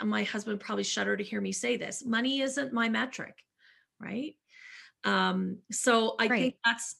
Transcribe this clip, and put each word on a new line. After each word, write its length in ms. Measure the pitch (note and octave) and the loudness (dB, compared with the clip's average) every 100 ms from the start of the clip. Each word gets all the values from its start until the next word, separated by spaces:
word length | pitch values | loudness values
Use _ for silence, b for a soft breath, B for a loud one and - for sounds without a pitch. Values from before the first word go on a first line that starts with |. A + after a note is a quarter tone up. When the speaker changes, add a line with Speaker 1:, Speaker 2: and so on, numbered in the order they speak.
Speaker 1:
my 180 | G#3+ G#3+ | 0 2
husband 380 | - G#3+ G#3+ G#3 | 0 -2 -4 -6
probably 240 | - G3+ | -2 -2
shudder 320 | G3 G#3+ G3 G3+ | 0 0 0 0
to 80 | |
hear 160 | G#3 G#3+ | -2 -4
me 100 | F#3+ | -4
say 260 | G3 A#3+ A#3+ | -2 -2 -2
this, 280 | - F#3+ | -4 -6
money 360 | B3+ A3+ C4 C4+ | -2 0 2 0
isn't 320 | C4+ C4+ C4+ | 0 -2 -2
my 160 | A#3 A3+ | 0 2
metric, 480 | A3 B3+ - - - _ _ b b b - | 0 -2 -6 -12 -14 _ _ b b b -12
right? 380 | - G#3 D4+ - _ B B B B _ G3+ | -8 -6 -6 -12 _ B B B B _ 0
Um, 520 | G3 F#3 F#3 F#3 F#3 - | 2 4 2 -2 -4 -8
so 460 | G#3+ B3+ A3+ A3+ - | 0 4 6 4 2
I 100 | A3+ | 2
Speaker 2:
Right. 120 | A#3+ | 4
Speaker 1:
think 140 | B3+ - | 2 2
that's, 320 | A#3 A#3 - | 0 0 -4